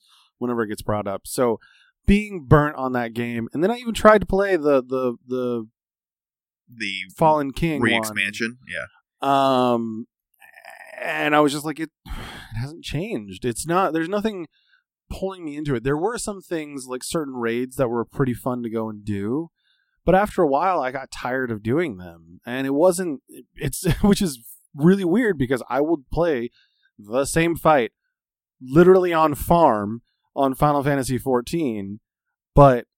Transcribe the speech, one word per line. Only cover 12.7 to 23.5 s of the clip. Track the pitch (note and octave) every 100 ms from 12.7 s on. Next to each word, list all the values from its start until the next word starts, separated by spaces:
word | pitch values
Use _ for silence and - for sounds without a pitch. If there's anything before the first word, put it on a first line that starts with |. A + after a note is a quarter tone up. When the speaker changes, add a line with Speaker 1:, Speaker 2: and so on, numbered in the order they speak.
| E3
Speaker 1:
changed. | - C#3+ G#3+ D#3+ G#2 F#2
It's | B2 A#2 D3+
not, | F3 F#3
there's | D#3+ E3
nothing | G3+ A3 G3 D#3+ _ _ _ _ _ -
pulling | - F#3+ F#3
me | D#3+ D3
into | D3
it." | A#2+
There | B2 D3+
were | G3 A#3+
some | - G3
things, | - E3+ D3 C#3 B2+
like | B2+
certain | - E3+ C#3+
raids, | B2+ A#2 A#2 B2+ C3
that | B2
were | A#2
pretty | A2 - C3
fun | A2+ C3 B2
to | A#2
go | A2+ A2
and | G#2
do, | G#2 G2+ G2+ C#3 E3 _ _ _ _ _
but | -
after | F#3 G#3 -
a | D#3
while, | C#3 F#3 F3
I | B2+
got | C3+ C3+
tired | - B2+ C3 B2+
of | G#2+
doing | G#2+ C#3+ F3 F#2
them, | F2+ E2+ E2 F2
and | - B2+ C3+
it |
wasn't, | C#3 F#3 F3+ F3+ C3+ _ - -